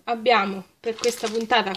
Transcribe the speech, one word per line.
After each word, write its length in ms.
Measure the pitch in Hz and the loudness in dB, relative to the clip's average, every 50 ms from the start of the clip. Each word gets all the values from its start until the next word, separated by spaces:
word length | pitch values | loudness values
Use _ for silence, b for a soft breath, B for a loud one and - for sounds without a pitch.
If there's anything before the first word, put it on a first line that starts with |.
| _ | _
abbiamo 580 | - 240 233 220 247 240 214 196 202 196 196 180 _ _ _ | -6 -4 0 2 4 4 4 4 0 -4 -6 -10 _ _ _
per 160 | - 233 226 | -8 -8 -4
questa 320 | 226 - 240 233 - - - | -2 0 -2 0 -2 -4 -4
puntata 460 | 208 226 226 220 262 226 196 190 190 | -4 -4 -2 2 2 2 2 0 -4